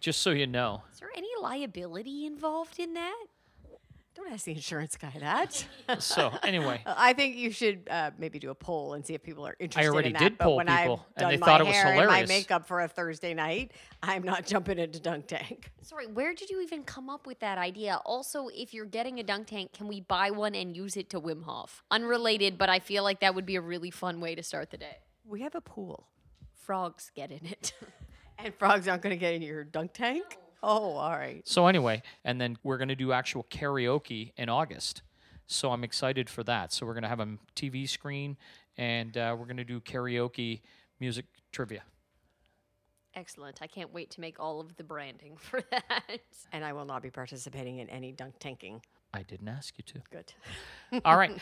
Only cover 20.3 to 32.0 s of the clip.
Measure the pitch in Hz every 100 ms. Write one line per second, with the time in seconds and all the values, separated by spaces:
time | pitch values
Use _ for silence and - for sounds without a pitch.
20.3 | 208 214 202 180 170 196 196 185 190 160
21.3 | 160 165 - - - - 214 233 240 233
22.3 | 214 196 180 190 185 - 202 202 196 196
23.3 | 185 185 185 165 175 175 - 180 170 170
24.3 | 165 170 156 151 160 147 - _ _ 226
25.3 | 208 277 339 - - 185 - - _ _
26.3 | _ - _ - 190 180 - - - 139
27.3 | 147 165 - - - - - - - -
28.3 | - 220 - 202 202 185 180 196 180 175
29.3 | 170 156 151 147 160 170 - 233 285 392
30.3 | - - _ 208 214 208 143 151 151 135
31.3 | 131 - - 175 185 123 110